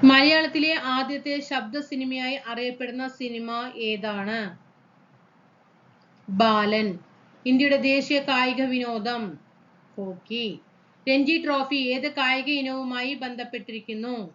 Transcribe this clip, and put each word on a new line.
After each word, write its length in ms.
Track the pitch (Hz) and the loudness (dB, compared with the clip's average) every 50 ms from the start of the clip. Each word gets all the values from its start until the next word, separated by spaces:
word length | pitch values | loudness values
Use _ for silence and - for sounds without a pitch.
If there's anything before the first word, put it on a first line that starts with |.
| - | 12
മലയാളത്തിലെ 680 | 262 269 269 277 302 311 311 320 311 320 320 294 311 320 | 10 10 10 8 8 6 6 4 2 2 2 2 2 2
ആദ്യത്തെ 640 | 320 254 262 262 262 269 - 285 285 - 294 285 285 | 0 0 0 0 0 0 -2 -4 -6 -4 -4 -4 -4
ശബ്ദ 400 | 277 - 285 262 226 214 220 294 | -4 -4 -4 -4 -4 -4 -6 -8
സിനിമയായി 600 | 294 - 294 262 262 262 262 262 254 254 262 277 - 294 | -6 -6 -6 -6 -4 -4 -4 -4 -4 -4 -6 -6 -8 -8
അറിയപ്പെടുന്ന 600 | - 226 247 247 247 247 254 247 240 254 262 262 | -8 -6 -6 -6 -6 -6 -8 -8 -6 -6 -8 -8
സിനിമ 640 | 254 - 262 247 233 226 226 226 233 240 247 254 254 - | -8 -8 -8 -8 -6 -8 -8 -6 -6 -6 -8 -8 -10 -6
ഏതാണ്? 800 | 226 214 214 208 196 214 208 202 196 202 220 226 214 190 175 - - _ _ _ _ _ _ _ _ _ _ _ _ _ _ _ _ _ _ _ _ _ _ _ _ _ _ _ _ _ _ _ _ - | -4 -4 -4 -4 -4 -6 -4 -4 -4 -4 -4 -4 -6 -6 -10 -14 -20 _ _ _ _ _ _ _ _ _ _ _ _ _ _ _ _ _ _ _ _ _ _ _ _ _ _ _ _ _ _ _ _ -6
ബാലൻ. 680 | 196 190 226 220 214 214 208 208 214 220 220 208 180 175 - _ _ _ _ _ _ _ _ | 2 4 6 6 6 4 2 2 2 0 0 -2 -4 -8 -12 _ _ _ _ _ _ _ _
ഇന്ത്യയുടെ 320 | 254 262 262 285 285 277 277 | 2 4 4 4 4 4 2
ദേശീയ 420 | - 269 269 277 269 - 302 277 | 4 2 2 2 2 0 0 0
കായിക 420 | 277 285 269 247 254 254 254 233 | 0 0 0 0 0 0 0 0
വിനോദം 760 | 262 262 254 254 247 240 233 226 202 233 240 233 226 190 156 143 - _ _ _ _ _ _ _ _ _ _ - | -2 0 0 -2 -2 -4 -4 -4 -4 -4 -4 -4 -6 -8 -10 -12 -18 _ _ _ _ _ _ _ _ _ _ -10
ഹോക്കി. 640 | 196 190 185 180 _ _ 220 233 233 214 170 147 _ _ _ _ _ _ _ _ _ 262 | -10 -10 -10 -14 _ _ -6 -4 -4 -6 -6 -10 _ _ _ _ _ _ _ _ _ 0
രഞ്ജി 340 | 262 277 277 254 320 330 330 | 2 2 4 4 2 0 2
ട്രോഫി 300 | 302 285 277 269 269 285 | 0 0 0 0 0 -2
ഏത് 320 | 277 262 247 254 262 254 294 | -2 0 0 -2 -2 -2 -4
കായിക 380 | 294 294 262 254 262 262 262 269 | -2 -2 0 0 0 0 0 -2
ഇനവുമായി 640 | 294 285 269 262 262 262 262 254 247 247 247 262 285 | -2 -2 -2 -4 -6 -6 -6 -6 -6 -4 -4 -6 -6
ബന്ധപ്പെട്ടിരിക്കുന്നു? 1040 | 247 262 247 247 233 240 233 - 240 - - 226 220 220 - 220 214 220 240 247 233 208 165 160 | -6 -8 -10 -8 -10 -10 -10 -10 -12 -12 -10 -12 -12 -10 -10 -10 -8 -6 -6 -6 -8 -8 -12 -14